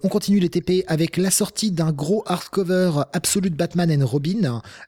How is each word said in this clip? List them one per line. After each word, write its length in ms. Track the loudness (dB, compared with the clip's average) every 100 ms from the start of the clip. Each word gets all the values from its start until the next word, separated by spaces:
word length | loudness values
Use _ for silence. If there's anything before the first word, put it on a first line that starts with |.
on 60 | 0
continue 300 | 0 2 2
les 120 | 2
T 100 | 0
P 240 | 0 0 0
avec 300 | 0 0 0
la 140 | 0
sortie 400 | 0 0 -2 -2
d'un 220 | 0 0
gros 300 | 0 0 -2 0
hardcover 800 | -4 -2 -2 0 2 2 2 -2
Absolute 400 | -4 -2 0 0 0
Batman 340 | -2 0 2
and 140 | 2 2
Robin, 540 | 0 -2 0 0 -2 -8 -18